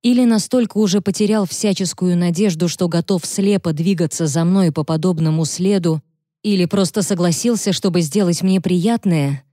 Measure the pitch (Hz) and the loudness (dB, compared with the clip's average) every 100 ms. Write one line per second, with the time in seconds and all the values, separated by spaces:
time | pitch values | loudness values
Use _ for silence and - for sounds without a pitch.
0 | 240 247 247 220 - 254 226 - 214 202 | 2 4 4 2 0 0 0 0 0 0
1 | 196 185 208 220 190 - 214 185 185 - | -2 -2 0 0 -2 -2 -2 -2 -4 -2
2 | 180 175 175 165 214 160 175 - 175 165 | 0 2 0 0 0 0 -2 -2 -2 -2
3 | 165 190 - - 196 202 170 156 170 180 | 0 -2 -2 -2 0 0 -2 -2 0 0
4 | 165 - 160 151 165 196 180 147 147 160 | -2 -2 -2 0 2 2 2 0 -2 0
5 | 180 165 160 156 156 - 185 202 170 160 | 0 0 0 0 -2 -2 0 0 0 -2
6 | _ _ _ _ 214 196 180 202 185 214 | _ _ _ _ -2 0 0 0 0 -2
7 | 185 185 175 160 233 233 - 175 196 175 | -2 0 0 0 0 0 -2 -2 0 0
8 | 160 202 185 170 190 190 180 180 185 233 | 0 0 0 0 2 0 0 0 0 0
9 | 202 165 139 139 _ | 0 0 0 -4 _